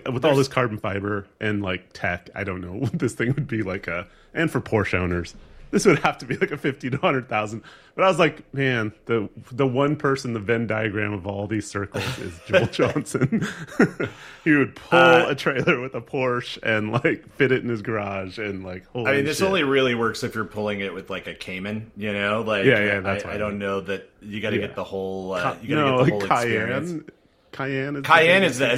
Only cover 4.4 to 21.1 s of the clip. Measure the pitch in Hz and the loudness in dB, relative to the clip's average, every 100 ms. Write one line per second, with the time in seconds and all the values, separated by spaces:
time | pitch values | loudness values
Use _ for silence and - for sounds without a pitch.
4.4 | 165 131 - 110 98 92 90 87 82 - | 0 -2 0 0 2 0 0 -2 -4 -12
5.4 | - - - 202 196 151 160 - 123 147 | -20 -20 -2 4 6 6 4 -2 -6 -4
6.4 | 185 147 156 127 131 127 185 135 117 110 | -2 -2 -4 -4 -4 -2 0 0 -2 -4
7.4 | 107 107 - - - - 190 165 160 147 | -4 -8 -14 -20 -14 2 2 6 2 2
8.4 | - 135 135 123 110 - - 117 101 - | -8 -2 0 2 -2 -6 -2 -2 -2 -8
9.4 | - 127 135 123 143 151 143 135 123 113 | -12 0 2 4 2 2 0 0 -2 -4
10.4 | 101 117 110 110 110 101 104 104 92 101 | 0 0 0 -2 -2 -2 -2 -4 -6 -6
11.4 | 101 110 - 101 101 98 110 127 90 85 | -4 -4 -4 -6 -6 -6 -6 -8 -10 -12
12.4 | - - 113 - - - - - 127 214 | 0 2 2 0 0 0 -4 -2 0 0
13.4 | - - 160 - 226 - 139 - - - | -2 -8 -10 0 0 0 -10 -10 -20 -6
14.4 | 165 143 127 - - 127 131 123 - 135 | 2 4 2 -4 2 6 8 8 6 0
15.4 | - 131 170 135 131 - - 135 127 123 | 0 0 2 0 -2 -10 -6 -2 0 -2
16.4 | - - - 110 107 117 165 113 - - | -4 -6 0 0 0 0 0 -2 -6 0
17.4 | 127 127 120 113 101 110 101 98 95 101 | 2 4 0 -4 -4 -4 -4 -6 -6 -6
18.4 | 104 95 92 92 - 127 120 139 143 151 | -6 -6 -8 -12 -10 -4 0 0 0 0
19.4 | 190 190 143 135 131 120 113 - 117 110 | 0 2 2 2 2 2 0 -2 -6 -6
20.4 | 101 107 104 101 98 90 90 | -6 -4 -4 -4 -6 -8 -8